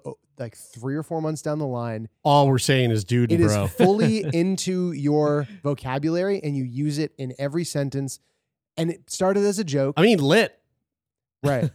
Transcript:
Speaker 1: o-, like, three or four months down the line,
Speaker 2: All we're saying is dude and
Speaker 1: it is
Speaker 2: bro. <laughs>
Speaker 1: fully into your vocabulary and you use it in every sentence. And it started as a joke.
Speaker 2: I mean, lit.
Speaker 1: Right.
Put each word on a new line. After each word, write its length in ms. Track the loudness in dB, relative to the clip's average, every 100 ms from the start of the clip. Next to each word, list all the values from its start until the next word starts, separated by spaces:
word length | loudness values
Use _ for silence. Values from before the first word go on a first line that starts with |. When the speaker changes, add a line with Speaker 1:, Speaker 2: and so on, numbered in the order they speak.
| -12
Speaker 1:
o-, 120 | -16 _ -14
like, 180 | -14 -14
three 400 | -20 -12 -6 -6
or 80 |
four 180 | -6 -6
months 200 | -4 -6
down 180 | -6 -6
the 80 | -4
line, 420 | -6 -6 -8 -12 _
Speaker 2:
All 240 | 4 6 6
we're 100 | 4
saying 320 | 2 2 2
is 120 | 0
dude 280 | 0 0 2
and 100 | 4
Speaker 1:
it 40 | 4
is 80 |
Speaker 2:
bro. 140 | 2 0
<laughs> 180 | 4 4
Speaker 1:
fully 380 | 4 2 2 0
into 580 | 0 0 -2 -2 -2 -2
your 560 | -2 0 2 2 0 -4 -6
vocabulary 760 | -6 -4 -4 -4 -2 -2 -2 -2
and 120 | -4 -4
you 80 |
use 340 | -6 -4 -4 -4
it 160 | -6 -8
in 160 | -12 -6
every 240 | -4 -4
sentence. 560 | -4 -4 -4 -4 -6 -10 _ _ _ _ _ -6
And 120 | -4
it 180 | -6 -10
started 340 | -2 0 2
as 160 | 0 -2
a 40 |
joke. 320 | -2 0 0 4
Speaker 2:
I 40 |
mean, 180 | 4 4
lit. 380 | 4 2 2 _ _ _ _ _ _ _ _ -6
Speaker 1:
Right. 260 | -2 0 -2